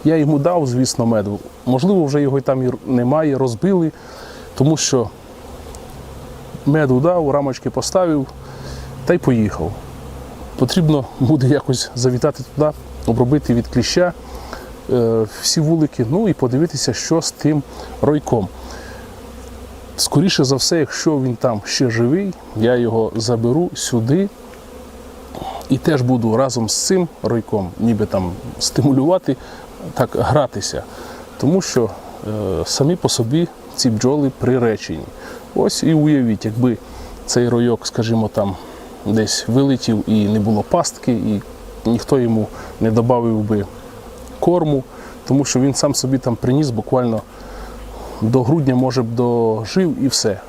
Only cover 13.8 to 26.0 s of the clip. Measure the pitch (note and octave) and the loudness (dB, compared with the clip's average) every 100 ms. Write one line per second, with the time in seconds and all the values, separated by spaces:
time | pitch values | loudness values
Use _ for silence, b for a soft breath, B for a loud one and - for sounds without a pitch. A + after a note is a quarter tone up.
13.8 | A#2 - F3 E3+ B B B B B - | 0 2 0 0 B B B B B -18
14.8 | - B2 A#2 A2+ G#2+ - - - D3+ E3 | -2 2 2 2 0 -2 -2 0 2 4
15.8 | D3+ - A#2 D#3+ A3 D#3 B2+ C3 E3 C#3 | 2 0 0 2 2 2 2 2 0 0
16.8 | - A#2 - E3 - - D3 D3+ C#3 B | -4 -4 0 0 0 -2 0 0 -2 B
17.8 | B B - D3 - A#2+ F#2 - B B | B B 2 2 2 0 0 -8 B B
18.8 | B B B B - - - - - - | B B B B -18 -16 -16 -16 -16 -18
19.8 | - - - - F#3+ - C3+ C3+ - E3+ | -16 -4 0 4 2 2 2 2 2 2
20.8 | C#3+ - - D3+ C3 A2+ C3 G#2+ - - | 0 0 0 2 0 0 0 0 -4 0
21.8 | C3 A2+ A#2 D#3+ G3+ F3 - - A2+ B2 | 0 2 2 2 0 -6 -10 0 4 4
22.8 | A#2 A2+ A2 - A2+ A#2+ A#2 C3 F3+ - | 2 2 0 -2 0 2 2 2 0 -4
23.8 | - A#2+ A2 D#3 G3 - - - - - | -2 0 2 2 2 -4 -20 -20 -20 -18
24.8 | - - - - - - B B - C#3 | -18 -18 -18 -18 -16 -12 B B -4 0
25.8 | - D3+ | 2 2